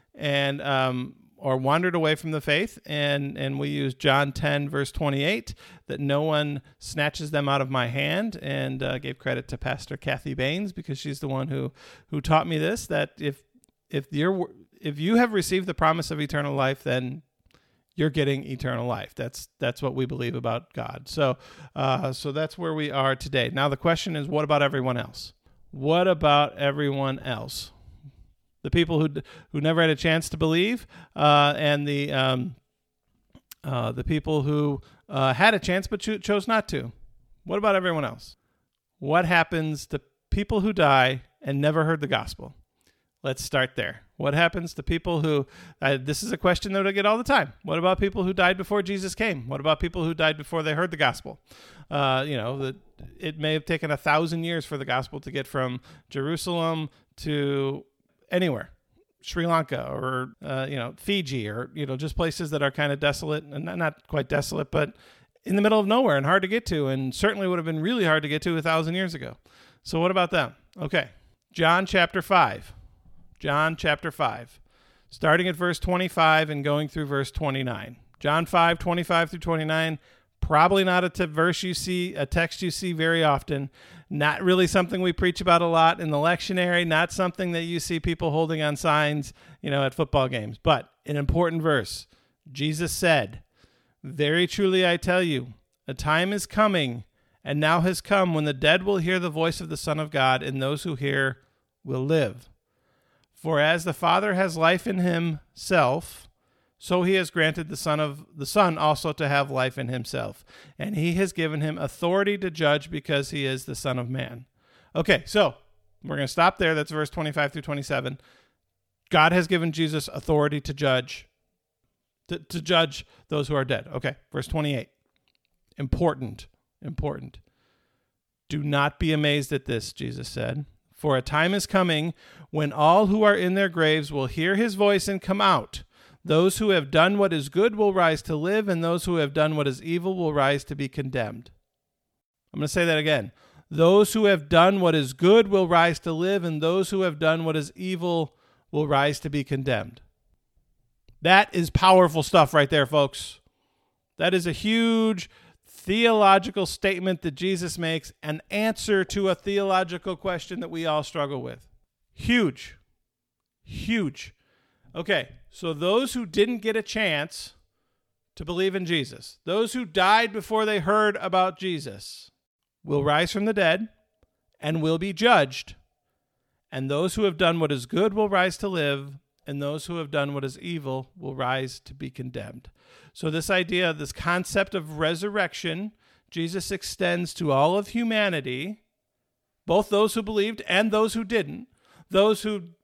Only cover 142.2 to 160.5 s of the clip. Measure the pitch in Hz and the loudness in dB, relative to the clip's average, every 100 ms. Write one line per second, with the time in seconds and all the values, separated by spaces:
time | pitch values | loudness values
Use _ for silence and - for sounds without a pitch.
142.2 | _ _ _ 151 147 180 170 156 151 147 | _ _ _ -6 -4 0 2 2 2 0
143.2 | 110 - _ - _ 151 165 196 208 220 | 0 -12 _ -20 _ 4 6 8 6 4
144.2 | 208 185 147 165 180 196 180 156 135 131 | 4 4 4 6 6 6 4 2 0 2
145.2 | 175 220 208 196 180 170 170 160 170 160 | 6 8 6 2 4 4 4 2 -4 -2
146.2 | 180 202 170 156 160 185 190 196 185 147 | 0 0 -2 -2 0 0 0 0 -2 2
147.2 | 160 165 165 156 147 - 185 180 175 170 | 2 2 0 -2 -4 -8 -6 -4 -2 0
148.2 | 156 - _ _ _ 151 151 139 143 143 | -2 -8 _ _ _ -4 0 2 2 0
149.2 | 160 147 135 135 131 117 95 - _ _ | -4 -4 -2 -4 0 -2 -2 -12 _ _
150.2 | _ _ _ _ _ _ _ _ _ - | _ _ _ _ _ _ _ _ _ -4
151.2 | 165 190 208 180 170 - 185 185 175 160 | 6 6 6 0 0 4 8 8 8 4
152.2 | 143 180 147 156 143 156 131 151 139 - | 4 6 6 6 4 4 4 2 2 -2
153.2 | - - _ _ _ _ _ _ _ - | -14 -16 _ _ _ _ _ _ _ -2
154.2 | 165 185 170 160 208 226 226 226 220 196 | 0 2 0 -2 0 2 4 4 2 0
155.2 | - _ _ _ _ - - 208 233 220 | -6 _ _ _ _ -14 -2 2 4 6
156.2 | 196 196 190 - 180 - 196 185 185 175 | 8 6 4 -4 -4 0 -2 0 -2 -2
157.2 | 175 135 185 190 180 - 165 160 - - | -4 -4 -2 -2 -4 -4 -4 -4 -6 -12
158.2 | 151 156 - 202 220 220 - 196 185 202 | -8 -8 -6 -2 -2 -2 0 0 0 0
159.2 | 190 175 - 202 196 185 185 175 196 175 | 0 0 -2 -2 2 2 0 -4 -8 -6
160.2 | 190 175 - | -4 -6 -8